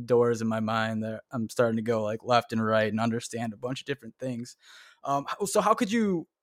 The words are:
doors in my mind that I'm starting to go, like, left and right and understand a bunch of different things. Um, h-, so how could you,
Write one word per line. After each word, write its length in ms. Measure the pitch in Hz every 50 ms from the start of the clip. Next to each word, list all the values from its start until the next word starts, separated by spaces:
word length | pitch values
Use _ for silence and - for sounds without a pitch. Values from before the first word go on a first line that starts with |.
| 120
doors 360 | 117 123 120 120 120 117 110
in 60 | 113
my 120 | 113 113 110
mind 440 | 110 107 113 113 110 110 113 110 110
that 180 | 110 110 107 - _
I'm 180 | - 127 113 107
starting 260 | - - 123 117 113
to 40 | 113 110
go, 180 | 113 117 110 107
like, 200 | 104 110 113 -
left 300 | 110 123 117 117 - 120
and 100 | 113 110
right 240 | 110 110 110 107 107
and 100 | 101 110
understand 540 | 117 117 113 120 - - - 113 120 113 104
a 40 |
bunch 240 | 95 - 123 135 -
of 40 | -
different 300 | - 139 - - 113 -
things. 400 | _ 131 131 123 117 120 - - _ _ - - - - - _ _ -
Um, 220 | 135 139 143 143 - - -
h-, 60 | 208 196
so 120 | - 214
how 120 | 190 208 220
could 180 | 226 247 185
you, 360 | 214 240 220 202 185 165 - - _ _